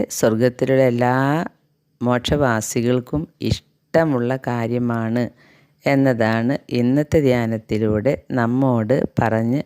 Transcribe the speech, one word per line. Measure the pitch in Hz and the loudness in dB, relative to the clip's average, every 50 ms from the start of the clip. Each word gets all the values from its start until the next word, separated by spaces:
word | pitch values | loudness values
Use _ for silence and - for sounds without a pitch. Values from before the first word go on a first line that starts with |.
| - - | -2 -4
സ്വർഗത്തിലുള്ള | - - - 117 110 110 127 123 120 - 131 127 131 131 131 127 | -2 0 0 0 2 2 0 0 0 -2 -2 0 2 2 2 2
എല്ലാ | 120 120 123 123 127 131 135 139 147 165 - - - _ _ _ _ _ _ _ _ - | 2 2 0 0 2 0 0 0 0 -2 -4 -6 -12 _ _ _ _ _ _ _ _ -4
മോക്ഷവാസികൾക്കും | 117 120 123 120 - - 151 147 143 127 113 110 - - - 123 113 123 123 127 120 - - 151 165 - _ - | -2 0 0 0 0 -2 0 0 2 0 0 -2 -4 -4 -4 -2 0 0 0 0 -2 -4 -6 -6 -6 -8 _ -8
ഇഷ്ടമുള്ള | - 110 - - - _ _ _ _ _ - 160 165 156 139 120 120 120 131 131 - | -6 -4 -4 -6 -8 _ _ _ _ _ 0 2 2 2 0 0 0 -2 -2 -4 -4
കാര്യമാണ് | 127 120 120 117 113 120 123 123 120 117 117 113 113 117 120 120 - - _ _ _ _ _ _ _ _ _ - | -4 -4 -2 -2 -2 -2 -2 -2 -2 -2 -2 -2 -2 -2 -2 -2 -4 -8 _ _ _ _ _ _ _ _ _ -2
എന്നതാണ് | 147 139 135 135 135 123 113 110 110 113 113 113 123 143 - - - | 0 2 2 2 2 2 2 0 0 0 0 0 -2 -2 -4 -6 -4
ഇന്നത്തെ | - 123 120 123 131 147 151 - - 160 | -2 0 0 2 2 0 0 0 0 2
ധ്യാനത്തിലൂടെ | 143 131 123 120 117 113 113 110 - - 113 107 110 107 107 107 104 135 151 - - - | 2 2 2 2 0 -2 -4 -4 -4 -4 -2 0 0 0 0 0 0 0 -2 -2 -6 -4
നമ്മോട് | 139 123 120 113 123 131 139 131 123 113 110 107 131 - - - _ | -2 0 0 0 0 0 2 2 2 0 0 0 0 0 0 -2 _
പറഞ്ഞ് | - 120 110 110 110 113 117 127 151 - | -2 0 0 0 0 0 0 -2 -2 -4